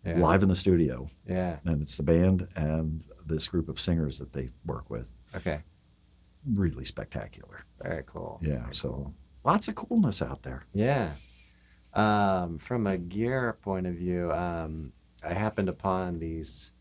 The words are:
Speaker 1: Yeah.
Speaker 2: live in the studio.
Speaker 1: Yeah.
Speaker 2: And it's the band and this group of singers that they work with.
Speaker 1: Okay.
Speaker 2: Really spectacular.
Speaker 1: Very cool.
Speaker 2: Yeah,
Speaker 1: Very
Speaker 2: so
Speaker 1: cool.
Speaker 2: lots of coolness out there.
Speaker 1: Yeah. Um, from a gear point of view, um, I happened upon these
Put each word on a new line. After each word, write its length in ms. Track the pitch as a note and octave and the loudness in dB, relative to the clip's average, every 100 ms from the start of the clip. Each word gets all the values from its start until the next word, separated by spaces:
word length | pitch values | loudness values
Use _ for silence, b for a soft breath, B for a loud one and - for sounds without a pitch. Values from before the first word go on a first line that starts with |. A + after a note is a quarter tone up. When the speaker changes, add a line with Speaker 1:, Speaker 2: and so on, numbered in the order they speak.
| F2+ | 0
Speaker 1:
Yeah. 120 | E2+ | 4
Speaker 2:
live 220 | E2 F#2 | 6 6
in 60 | F#2+ | 6
the 80 | F2+ | 4
studio. 500 | - F2 D2+ B1 C#2 - - | 4 4 4 0 -10 -14 -6
Speaker 1:
Yeah. 320 | F#2 F2+ D2+ | -2 -2 -4
Speaker 2:
And 180 | F2 D#2 | -2 -2
it's 140 | D2 - | -2 -2
the 40 | |
band 440 | D2 E2 F#2 F#2 F2+ - | 4 6 6 4 0 -2
and 460 | D2+ D#2 D#2+ D#2+ - - D#2 | 0 0 -2 -4 -10 -16 -4
this 200 | D#2+ - | -2 0
group 200 | F2+ D#2+ | -2 -2
of 100 | D2 | -4
singers 380 | - E2 D2+ C2 | 0 2 0 -4
that 140 | C#2+ | -8
they 180 | C#2+ B1 - | -6 -8 -8
work 240 | - - - | -8 -8 -6
with. 220 | A#1+ A#1+ - - | -10 -10 -16 -14
Speaker 1:
Okay. 280 | F#2+ F#2 D2+ - _ _ _ _ _ _ _ C#3+ | -6 -4 -6 -8 _ _ _ _ _ _ _ -2
Speaker 2:
Really 380 | G2+ F2+ B1 B1+ | 2 2 0 -8
spectacular. 760 | - - - G#1+ - - - - - | -8 -8 -8 -10 -14 -20 -20 -20 -12
Speaker 1:
Very 220 | - E2 - | -8 -8 -8
cool. 320 | - D#2+ D2+ | -12 -12 -4
Speaker 2:
Yeah, 180 | D#2+ C2+ | -2 -2
Speaker 1:
Very 140 | A#1 | -4
Speaker 2:
so 140 | - C2 | -6 -6
Speaker 1:
cool. 240 | B1+ C#2 - - - | -6 -8 -12 -20 -6
Speaker 2:
lots 240 | - G3+ - | 0 2 0
of 60 | |
coolness 480 | G#3 - A#3+ E3 - | -8 0 2 4 2
out 200 | C2+ C2 | -4 -6
there. 200 | C2 B1+ - | -10 -10 -6
Speaker 1:
Yeah. 400 | G2 A2+ C#3 F2+ D2 b b b b b b _ | 0 2 2 0 -6 b b b b b b _
Um, 640 | - G#2+ G#2 G2+ F#2+ F2 D#2+ | 2 4 6 4 2 0 -6
from 280 | - B2 G#2 | -4 0 2
a 120 | F#2 | 0
gear 580 | F2 G2 A#2 C3 A#2+ A2 | -2 -2 0 0 0 -2
point 240 | G2+ F#2+ F2+ | -4 -2 -2
of 80 | |
view, 360 | E2+ F2+ F2 F2 | -2 0 0 0
um, 600 | D#2+ F2 E2+ D#2+ D#2 C#2+ - _ - | 0 0 -2 -4 -6 -10 -14 _ -12
I 80 | D#2 | -6
happened 360 | F2+ G#2+ G#2+ F#2+ | -2 0 0 -2
upon 500 | F2 G2 F#2 F#2 E2+ | 0 0 0 -2 -4
these 540 | E2 D#2+ D2+ - - _ | -4 -6 -8 -10 -12 _